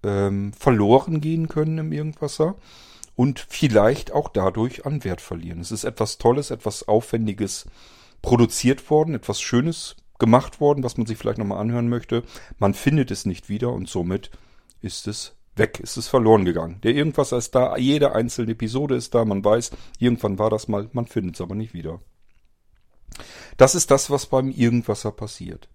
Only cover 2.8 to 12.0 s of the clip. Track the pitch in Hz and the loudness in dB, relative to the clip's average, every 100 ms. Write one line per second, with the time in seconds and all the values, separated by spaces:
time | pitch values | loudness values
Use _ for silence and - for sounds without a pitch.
2.8 | - - - - 123 131 - - 147 107 | -20 -20 -14 0 0 0 -10 0 4 6
3.8 | 107 143 - 147 147 - 95 104 120 - | 6 2 -2 -4 -2 0 0 0 -4 -4
4.8 | 143 151 98 87 - 87 85 85 87 107 | -6 -6 -4 -8 -8 -12 -10 -10 -8 -6
5.8 | 107 - 107 - 117 131 139 123 107 - | -6 -4 -4 2 2 2 -2 -6 -6 -8
6.8 | - 107 - 117 110 101 101 - - - | 2 2 2 -2 -2 -2 -6 -6 -14 -20
7.8 | - - - - - 120 117 - 123 131 | -20 -20 -20 -10 2 4 4 2 0 0
8.8 | - 151 156 - - - - 120 156 165 | 2 2 2 -4 -6 -6 0 0 0 -4
9.8 | - - _ _ 113 120 - - 143 143 | -12 -16 _ _ 4 4 2 0 0 2
10.8 | 120 - 113 110 107 110 101 98 110 120 | -2 -4 -6 -4 -4 -4 -4 -4 -2 0
11.8 | 120 120 | 0 -2